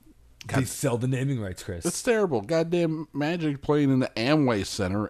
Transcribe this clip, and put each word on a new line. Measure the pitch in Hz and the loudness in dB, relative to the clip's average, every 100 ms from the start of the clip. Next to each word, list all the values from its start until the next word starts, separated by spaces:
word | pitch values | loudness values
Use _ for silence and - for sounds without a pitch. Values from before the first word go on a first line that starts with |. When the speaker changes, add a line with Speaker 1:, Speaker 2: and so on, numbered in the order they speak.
| - - - - - | -20 -20 -20 -20 -4
Speaker 1:
God, | - | -2
Speaker 2:
they | 123 | -2
sell | - 143 120 | -2 -2 0
the | 127 | 0
naming | 131 135 127 | 0 0 -2
rights, | 101 92 | -4 -8
Chris. | - 87 170 | -8 -6 -4
Speaker 1:
it's | - | -2
terrible. | - 226 190 123 | 0 2 2 0
Goddamn | 98 165 165 175 170 160 156 | 0 0 2 0 0 -2 -6
Magic | 139 147 175 156 139 | -4 -2 0 -2 -2
playing | - 151 143 | 0 2 4
in | 131 | 4
the | 127 - | 2 0
Amway | 123 156 131 107 95 | 2 4 4 2 -2
Center. | - 92 101 | -2 -2 0